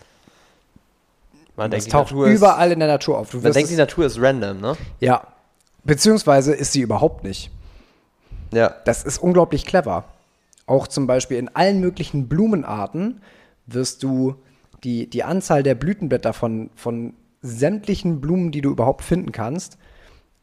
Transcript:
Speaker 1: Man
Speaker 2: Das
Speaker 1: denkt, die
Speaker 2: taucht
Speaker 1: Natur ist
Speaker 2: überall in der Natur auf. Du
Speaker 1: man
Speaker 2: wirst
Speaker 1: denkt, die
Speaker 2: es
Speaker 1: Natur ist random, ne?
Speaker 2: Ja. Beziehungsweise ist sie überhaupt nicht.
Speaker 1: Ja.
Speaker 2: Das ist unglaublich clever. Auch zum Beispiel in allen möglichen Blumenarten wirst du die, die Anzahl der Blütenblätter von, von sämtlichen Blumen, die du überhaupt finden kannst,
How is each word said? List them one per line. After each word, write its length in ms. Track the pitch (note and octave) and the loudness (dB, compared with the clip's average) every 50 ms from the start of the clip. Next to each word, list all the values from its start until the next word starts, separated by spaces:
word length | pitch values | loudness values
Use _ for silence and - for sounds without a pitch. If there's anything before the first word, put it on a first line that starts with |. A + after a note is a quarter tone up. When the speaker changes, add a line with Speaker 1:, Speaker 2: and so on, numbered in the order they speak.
| _ _ _ _ _ _ _ _ _ _ _ _ _ _ _ _ _ _ _ _ _ _ _ _ _ _ _ _ _ _ _ | _ _ _ _ _ _ _ _ _ _ _ _ _ _ _ _ _ _ _ _ _ _ _ _ _ _ _ _ _ _ _
Speaker 1:
Man 160 | - G#2+ A2 | -6 -6 -4
Speaker 2:
Das 80 | - G#2+ | -4 -4
Speaker 1:
denkt, 60 | G#2 - | -4 0
die 20 | |
Speaker 2:
taucht 220 | - D3 C#3 - | 2 0 2 0
Speaker 1:
Natur 160 | C#3 C#3 C#3 G#3 | 0 2 4 4
ist 100 | G#3+ G#3 | 6 8
Speaker 2:
überall 340 | G3+ G3 - C#3 F3 F3 | 8 6 6 6 4 2
in 80 | E3+ D#3+ | 2 2
der 80 | D#3 D3+ | 2 2
Natur 300 | D3 C3+ - - C#3+ A2 | 2 0 0 0 -2 -2
auf. 140 | A2 - | -4 -6
Du 60 | - B2 | -6 -2
Speaker 1:
man 80 | A#2+ | 0
Speaker 2:
wirst 100 | - C#3+ | 2 4
Speaker 1:
denkt, 140 | C#3 D3+ D#3 | 4 2 2
die 40 | E3+ | 2
Speaker 2:
es 60 | D#3+ | 2
Speaker 1:
Natur 260 | C#3+ A#2+ - F3 E3 | 2 2 2 0 0
ist 160 | C3 A2 A#2 | 0 0 2
random, 400 | B2 C3+ C3+ B2+ G#2 G2 G2 F#2+ | 2 2 2 2 -2 -6 -6 -6
ne? 160 | G2+ A#2+ D#3 - - - - - | -6 -6 -6 -6 -10 -14 -8 -2
Speaker 2:
Ja. 260 | - B2+ B2 - - - - _ _ _ _ _ _ _ _ _ - | 0 2 2 2 0 -4 -20 _ _ _ _ _ _ _ _ _ -2
Beziehungsweise 680 | C#3 D3+ C#3 - G#3+ A3 G#3 - - C#3+ C#3 C3 D3 D3 | -2 0 2 4 4 4 4 4 4 4 6 4 4 2
ist 180 | - C#3+ - | 0 -2 -2
sie 100 | - C#3 | 0 0
überhaupt 420 | B2 A2 G#2+ G#2 C#3+ D#3+ - - - | 0 0 0 2 0 0 0 -2 -10
nicht. 260 | G2 F#2+ - - - - - - - - - _ _ _ _ _ _ _ _ _ - - - - - A2+ | -10 -10 -10 -12 -14 -16 -18 -20 -20 -20 -20 _ _ _ _ _ _ _ _ _ -18 -16 -16 -10 -2 2
Speaker 1:
Ja. 200 | A2+ A2+ - - - - | 2 2 2 2 -2 -2
Speaker 2:
Das 180 | - A2+ - - | -2 -2 -2 -4
ist 140 | C#3+ C3+ - | -8 -6 -2
unglaublich 480 | - F3 F3+ F3+ E3+ D#3+ D3+ C3+ - | 0 2 4 4 4 4 2 -2 -2
clever. 400 | - - F#3 D#3+ G#2+ F2 E2+ - - - _ _ _ _ _ _ _ _ _ _ - | 0 0 0 0 0 -4 -6 -6 -10 -16 _ _ _ _ _ _ _ _ _ _ 0
Auch 200 | B2+ C3+ - - | 0 0 0 -2
zum 180 | - C#3+ C#3 | -4 -4 0
Beispiel 320 | B2 B2+ C3 - - C3 A#2 | 0 0 0 0 -2 -4 -6
in 160 | B2+ - - | -6 -4 -2
allen 280 | D3 F3 G3 G3+ F#3+ | 0 2 2 2 2
möglichen 480 | F#3 F3+ F#3 - D#3 - - C#3+ C3 A#2 | 0 0 -2 -4 -6 -6 -4 -4 -4 -2
Blumenarten 920 | C#3+ E3 G#3+ A3+ G#3 E3+ C3+ - G#2 G#2+ G2+ G2 - D#3 G3 A3+ B3 - - _ _ _ _ _ _ _ _ | 0 0 2 2 2 0 -2 -4 -6 -6 -8 -6 -6 -6 -6 -6 -6 -10 -14 _ _ _ _ _ _ _ _
wirst 380 | A#2 A2+ B2 C3 - - - - | -8 -6 -4 -4 -4 -6 -6 -4
du 320 | C3+ C3 C3 C3 C3 C3+ C#3 _ _ _ _ _ _ _ _ - | -2 0 0 0 -2 -2 -6 _ _ _ _ _ _ _ _ -8
die, 260 | B2 A#2+ A#2 A#2 - | -6 -6 -4 -6 -6
die 140 | - A#2 A2+ | -6 -6 -4
Anzahl 400 | - E3+ F#3+ F#3 - E3 C#3+ C#3 | -2 -2 -2 0 0 2 2 2
der 120 | C#3 B2+ | 2 0
Blütenblätter 560 | A2+ C#3 E3+ G#3 - F#3+ C3+ B2+ A#2+ - A#2+ | 0 0 -2 -2 -2 -2 -2 -2 -2 -2 -2
von, 380 | A2 - - A2+ A2+ A2 A2 - _ | -4 -4 -4 -4 -4 -4 -8 -10 _
von 380 | - - B2 A#2 A#2 A#2 A#2 - _ _ _ _ _ | -12 -8 -6 -6 -6 -8 -10 -12 _ _ _ _ _
sämtlichen 800 | - B2+ A2+ A2+ C3+ D#3 G#3 G#3+ G#3 - G3 - - F3 E3 C#3 | -14 -12 -4 0 0 0 0 -2 -4 -4 -4 -2 -2 -2 -2 -2
Blumen, 300 | C3 D3+ F3 F#3 F3+ E3+ | -2 -2 0 0 0 -2
die 100 | C#3+ D3 | -2 -2
du 80 | C#3 C#3 | -2 -2
überhaupt 340 | C#3 - A2+ B2+ C#3 - - | 0 0 2 0 0 -2 -2
finden 300 | - E3+ F3+ - - A2+ | -2 -2 -2 -2 -4 -8
kannst, 440 | - G#2+ A#2 D3 F3+ - - - _ _ - - - - - - _ _ _ _ _ | -8 -8 -6 -8 -8 -10 -12 -18 _ _ -20 -20 -20 -20 -20 -20 _ _ _ _ _